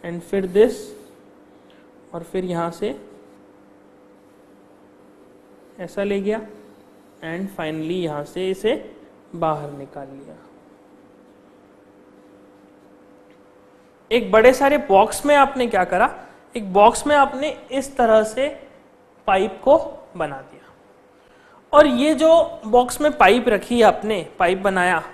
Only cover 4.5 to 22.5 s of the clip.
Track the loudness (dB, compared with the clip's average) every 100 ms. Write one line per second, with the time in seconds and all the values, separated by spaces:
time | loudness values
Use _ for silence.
4.5 | _ _ _ _ _ -20 _ -20 -20 _
5.5 | -20 -20 -16 -12 -8 -4 -4 -4 -6 -8
6.5 | -20 -20 -20 _ -20 _ _ -12 -10 -10
7.5 | -8 -8 -8 -6 -6 -6 -8 -10 -8 -6
8.5 | -4 -4 -4 -8 -20 -20 _ _ -6 -4
9.5 | -4 -8 -14 -16 -16 -18 -20 -20 -20 -20
10.5 | -20 _ _ _ -20 _ _ _ _ _
11.5 | _ _ _ _ _ _ _ _ -20 -20
12.5 | _ _ _ _ _ _ _ _ _ _
13.5 | _ _ _ _ _ _ -4 2 6 6
14.5 | 6 0 0 2 4 4 0 2 4 4
15.5 | 0 -4 -2 -2 0 -2 -4 -20 -20 _
16.5 | -12 -2 4 4 4 0 2 2 0 -8
17.5 | -8 -8 -8 -6 -2 2 4 2 -4 -6
18.5 | -6 -20 -20 _ _ _ _ -2 0 0
19.5 | -4 2 2 0 -14 -20 -10 -10 -10 -18
20.5 | -20 -20 _ _ _ _ _ _ _ _
21.5 | _ _ 6 6 4 0 2 4 4 2